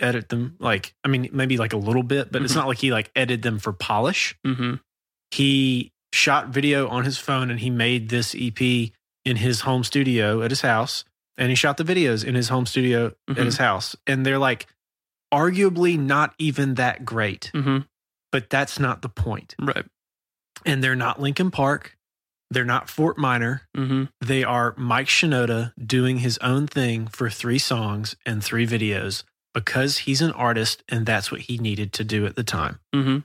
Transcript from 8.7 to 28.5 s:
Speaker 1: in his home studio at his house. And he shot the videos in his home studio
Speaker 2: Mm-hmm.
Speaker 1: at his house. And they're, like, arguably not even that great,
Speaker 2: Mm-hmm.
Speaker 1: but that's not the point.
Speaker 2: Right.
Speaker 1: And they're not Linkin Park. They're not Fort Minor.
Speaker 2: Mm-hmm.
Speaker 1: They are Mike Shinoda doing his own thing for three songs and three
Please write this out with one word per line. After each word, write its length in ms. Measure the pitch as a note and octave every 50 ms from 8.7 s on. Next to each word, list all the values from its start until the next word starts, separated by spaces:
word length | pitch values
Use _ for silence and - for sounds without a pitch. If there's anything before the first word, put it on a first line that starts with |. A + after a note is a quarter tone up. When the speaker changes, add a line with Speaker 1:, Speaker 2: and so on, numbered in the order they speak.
| B2 A#2+ A#2 A2 - _ _ _ _ _ -
Speaker 1:
in 120 | C3 B2
his 260 | G#2 A#2 B2+ A#2+ A2+
home 200 | - C3+ C3 B2+
studio 580 | A#2 - - C#3+ C3+ C3 B2 A2+ G#2+ G#2 A2 A2+
at 80 | A2 A#2
his 100 | C3+ -
house. 420 | - B2+ A2+ A2+ D#3 - - - - _ _ _ _ _ _
And 140 | - B2+ B2+
he 40 | B2+
shot 200 | - - D3 C#3+
the 80 | - D#3+
videos 400 | E3+ F3+ F#3 D#3+ B2+ A2+ G#2+ A2+
in 100 | B2+ B2
his 120 | B2 A#2+ A#2+
home 160 | C3 B2+ B2
studio 440 | - - C3+ B2+ B2+ A#2+ A#2 A#2 A2 - _ _ -
Speaker 2:
Mm-hmm. 100 | C3+ -
Speaker 1:
at 40 | B2+
his 140 | A#2+ A2+ -
house. 360 | B2+ A2+ G2 F#2+ - - - - - C#3+
And 160 | C3+ C3 C3
they're, 120 | C3+ C3+ C#3
like, 280 | C#3 C3 A#2 - - - _ _ _ _ _ _ _ _ _ _ _ - C#3+
arguably 640 | C#3+ E3 F3+ F#3 F#3+ G3 F#3+ F3 E3+ F3 F3 F3 D3+
not 360 | C#3 C3+ C#3+ D3 D3+ - - -
even 360 | D#3+ D3+ C3+ C#3+ C#3 C3+ B2+
that 300 | B2+ B2 A#2+ - - B2+
great, 460 | A2+ A2+ A2+ G#2+ G2+ F#2+ - - - -
Speaker 2:
Mm-hmm. 240 | D3 C3+ C#3 C3+ C3+ C#3 - _ _ _ _ _ _ _ _
Speaker 1:
but 160 | - C3+ G#2+ -
that's 280 | - C3+ C#3+ - - -
not 220 | C#3 B2+ - -
the 60 | - A#2+
point. 460 | - - - A#2 G#2 - - - - -
Speaker 2:
Right. 240 | C#3 C#3+ - - - - _ _ _ _ _ _ _ _ _ _ _ _ - - -
Speaker 1:
And 180 | E3+ C#3 C3+
they're 140 | C3 C3 B2+
not 240 | B2+ A#2 B2 - -
Linkin 300 | C#3 C#3+ C#3+ - F#3 F#3
Park. 400 | - D3 C#3 C3+ C#3+ - - - - _ _ _ _ _ _ _ _ _ _ -
They're 120 | A#2 B2+ A#2+
not 240 | A#2+ A#2+ B2+ - -
Fort 300 | - D#3 D#3 E3+ - D#3
Minor. 440 | C#3+ B2+ B2 A#2+ A#2 A#2 C3+ C3+ - _ -
Speaker 2:
Mm-hmm. 280 | C#3 C3+ C3 C3+ C3+ C3+ - _ -
Speaker 1:
They 240 | B2 A#2 C3+ C3 B2+
are 280 | A2+ B2 A#2+ A#2 A#2 - -
Mike 300 | B2+ A#2+ A#2 B2+ C#3 -
Shinoda 640 | - - F3 D#3+ C#3 B2 A#2+ A#2 A#2 A2+ A#2 A#2 - - A2+
doing 340 | G#2+ C3 B2+ B2+ B2+ C3 B2
his 200 | B2 A#2+ A2+ -
own 300 | B2 B2+ B2+ C#3 D3 C#3+
thing 400 | - C#3+ B2+ A#2+ A2+ A2+ A2+ A2
for 200 | - - B2+ A2
three 300 | - - - A#2+ B2 C3
songs 560 | - - B2+ A#2 A2 G#2 G#2 G#2+ G#2+ G#2+ - - -
and 180 | A#2 A2 G#2+
three 220 | G#2 -